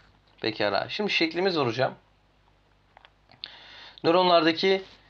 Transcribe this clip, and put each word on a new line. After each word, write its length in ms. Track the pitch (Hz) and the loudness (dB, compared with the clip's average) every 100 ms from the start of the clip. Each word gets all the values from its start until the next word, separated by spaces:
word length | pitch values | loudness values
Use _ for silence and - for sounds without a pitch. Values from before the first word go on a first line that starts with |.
| _ _ _ - | _ _ _ -8
Pekala. 480 | 110 - 104 98 117 | -6 -2 -2 -2 -4
Şimdi 220 | - 202 | -6 -4
şeklimiz 480 | - 165 170 190 165 | -2 -2 -2 -2 0
var 80 | 123 | -2
hocam. 260 | 113 135 - _ _ _ _ _ _ _ _ _ - - _ _ - - - - - - - | -2 -4 -4 _ _ _ _ _ _ _ _ _ -20 -20 _ _ -20 -20 -20 -20 -20 -20 -4
Nöronlardaki 800 | 160 170 180 170 160 165 190 190 190 - | 2 4 6 4 4 2 0 0 -4 -20